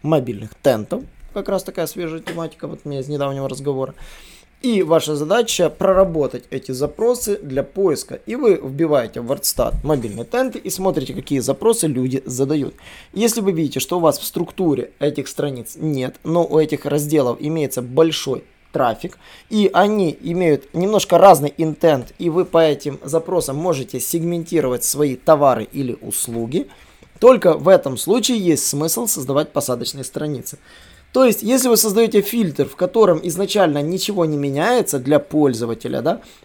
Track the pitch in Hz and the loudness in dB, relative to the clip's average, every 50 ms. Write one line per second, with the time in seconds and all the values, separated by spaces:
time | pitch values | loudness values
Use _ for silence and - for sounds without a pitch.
0 | - 147 160 147 127 120 110 101 110 107 - _ - 147 123 107 104 - - - | -2 0 0 0 0 -4 -8 -10 -12 -14 -14 _ 0 2 2 2 -2 -6 -8 -8
1 | 285 - - - - - - 202 196 - 196 185 - - - 190 165 151 - 180 | -8 -12 -18 -20 -20 -12 -10 -8 -4 -4 -4 -4 -4 -6 -6 -6 -6 -6 -6 -8
2 | 175 160 160 160 - 185 165 165 165 156 - - - 151 - 147 - 147 139 139 | -8 -8 -8 -10 -10 -10 -8 -8 -10 -10 -10 -12 -12 -12 -12 -12 -10 -8 -8 -8
3 | 131 143 147 139 139 139 135 135 135 131 131 135 139 143 135 131 131 - - - | -6 -6 -4 -4 -4 -4 -4 -4 -6 -6 -8 -6 -4 -4 -2 -2 -4 -6 -8 -14
4 | - - - - - - - - _ _ _ _ - 247 226 196 175 156 165 156 | -20 -20 -20 -20 -20 -20 -20 -20 _ _ _ _ -2 0 2 2 4 4 4 2
5 | - 151 151 143 151 151 196 240 226 220 - - 175 151 - - - 190 190 185 | 2 0 -2 -4 0 2 2 2 2 0 0 0 0 0 0 0 2 4 4 4
6 | 190 180 165 156 139 123 - 120 - _ 135 131 - - 131 123 143 147 - - | 4 2 2 -2 -2 -2 -4 -10 -12 _ -10 -10 -8 -8 -6 -4 -4 -6 -4 0
7 | 220 240 247 240 - 214 202 - - 143 131 139 139 - - 185 196 180 143 - | 0 0 0 0 -2 -4 -4 -4 -6 -6 -4 -4 -4 -4 -2 0 0 0 0 -2
8 | - - - - - - 220 262 285 226 185 151 - 135 135 143 165 156 151 135 | -4 -10 -14 -12 -10 -8 -6 0 2 2 2 2 0 -6 -4 -2 0 2 2 2
9 | 117 107 - 120 120 117 139 - - - - - 117 117 - - - 143 156 131 | 0 -2 -6 -8 -6 -4 -4 -4 -4 -4 -2 0 -2 -2 -2 -2 -2 -2 -2 -2
10 | 113 110 98 110 120 - - 247 262 254 214 - - 160 165 - 190 190 - 156 | -2 -6 -8 -10 -8 -4 -2 -2 -2 -2 -4 -8 -8 -8 -6 -2 0 0 0 0
11 | 131 - 131 135 - - 143 135 110 139 135 - - 226 226 - - 156 131 127 | -4 -6 -8 -10 -6 -2 -2 -2 0 -2 -4 0 2 2 2 2 0 -2 0 -2
12 | 127 131 127 131 - - 127 123 139 135 156 147 131 - - - - - - - | -2 -2 -2 -4 -6 -6 -4 -2 0 0 0 -2 -2 -4 -8 -14 -20 -20 -20 -20
13 | - - - 190 226 226 226 240 196 196 180 160 160 135 - 131 - - 175 180 | -20 -10 -2 0 0 0 0 0 0 0 0 0 -2 -2 -2 -4 -4 -2 0 2
14 | 165 156 - - - - - 165 175 - - - 185 165 139 127 117 - - _ | 2 2 2 0 -6 -6 -6 -6 -6 -4 -4 -2 0 0 0 0 -2 -8 -6 _
15 | 143 147 147 147 135 - - - 151 147 135 123 113 - - - 147 156 147 131 | -2 -2 -2 -4 -8 -8 -6 -4 -4 -4 -4 -8 -12 -14 -10 -6 -4 -2 -2 -2
16 | 127 127 - - - 151 165 175 165 - - 156 156 151 147 135 - 143 143 147 | -4 -6 -8 -8 -6 -2 0 0 0 2 2 2 2 2 -2 -4 -2 -2 -2 -2
17 | 147 147 156 151 131 120 117 - - 151 160 160 147 131 - 127 123 120 127 151 | 0 0 2 2 2 0 -2 -4 -4 -4 -2 -2 -2 -2 -4 -6 -8 0 2 4
18 | 165 165 156 - - 151 127 - - _ _ _ _ _ - 135 131 120 110 - | 4 4 2 -2 -4 -6 -6 -6 -8 _ _ _ _ _ -2 0 0 0 0 -4
19 | - 175 - - - - - - - - 214 214 202 190 - 175 196 202 214 208 | -8 -12 -12 -16 -20 -20 -20 -20 -10 -2 0 2 2 4 4 4 2 4 2 0
20 | 190 156 - - - - 160 180 180 165 147 135 - - - 165 185 202 214 196 | 0 -2 -2 -4 -6 -6 -2 0 2 2 2 2 -2 -6 -4 -2 0 2 2 0
21 | - - 185 165 180 196 175 147 143 143 - - 160 160 147 - - 165 147 127 | 2 2 4 8 8 8 8 6 4 -2 -2 -2 -4 -4 -2 2 2 2 2 2
22 | 123 - - - 165 170 156 180 180 185 - 165 160 156 143 143 - 147 135 - | -2 -8 -12 -6 -4 -2 0 0 0 2 4 4 4 4 2 0 -4 -8 -10 -8
23 | - 135 147 160 165 - 185 170 143 - 131 147 170 180 156 135 127 - - 123 | -6 -2 -2 -2 -2 0 -2 -2 -2 -2 -4 -2 -2 -2 -2 -2 -4 -8 -8 -8
24 | - - - 170 160 170 175 170 165 165 175 160 135 127 123 120 - - - 143 | -6 -4 -4 -2 -2 -2 -4 -4 -4 -2 0 0 0 0 -2 -2 -2 -4 0 0
25 | 147 139 127 127 - - 156 143 143 135 123 110 107 - - 139 139 123 110 - | 0 0 0 0 2 4 4 6 6 4 2 2 -2 -6 -8 -6 -6 -6 -6 -8
26 | - - 110 - - - 117 117 113 113 135 190 285 - - - - - - _ | -10 -10 -8 -6 -6 -6 -6 -6 -6 -4 -4 -4 -6 -6 -12 -20 -20 -20 -20 _
27 | - - _ - - 247 262 196 - 180 156 147 143 180 190 170 - 139 131 - | -20 -20 _ 6 8 8 8 8 6 2 2 4 6 6 6 6 4 0 -6 -4
28 | - 170 208 254 208 - 247 220 185 175 151 131 - - - 143 151 165 - - | 0 0 2 2 2 0 0 0 2 2 2 2 0 -2 -4 -2 -2 -2 -2 -2
29 | 247 - - 160 131 131 135 143 151 - - 147 120 - 123 117 120 - - 139 | -2 -4 -4 -4 -4 -2 0 0 -2 0 -4 -4 -2 -2 -4 -4 -6 -8 -10 -10
30 | 127 - - 143 151 151 143 120 - - - - _ - - - - - - - | -12 -10 -8 -6 -6 -6 -6 -8 -10 -12 -16 -18 _ -20 -20 -20 -20 -20 -20 -20
31 | - _ - 247 262 240 202 - - 208 254 262 262 254 226 208 214 220 185 220 | -14 _ 2 4 4 4 4 2 0 0 0 2 4 4 4 4 2 2 2 2
32 | 226 - - 208 196 - - 233 214 165 139 - 139 - - - 180 180 - 226 | 2 4 4 2 2 2 0 -2 -2 0 0 -2 -4 -4 -2 -4 -4 0 2 4
33 | 214 185 165 156 - 175 151 170 202 190 - 208 185 160 143 147 143 156 180 185 | 4 4 4 2 -2 -4 -4 -4 -4 -2 2 2 2 2 2 0 -2 -2 -4 -4
34 | 185 - 202 185 170 160 151 143 143 139 135 143 165 226 247 240 156 - - 135 | -4 -4 -2 -2 0 0 0 -2 -2 -2 -2 0 0 2 2 0 0 0 -4 -4
35 | 120 135 151 143 147 - - 151 147 139 120 113 120 113 113 110 - 120 131 131 | 0 2 2 2 2 0 0 2 2 2 2 0 -4 -6 -6 -6 -6 -6 -6 -4
36 | 120 156 202 - - - - _ | -2 -2 -4 -4 -8 -16 -20 _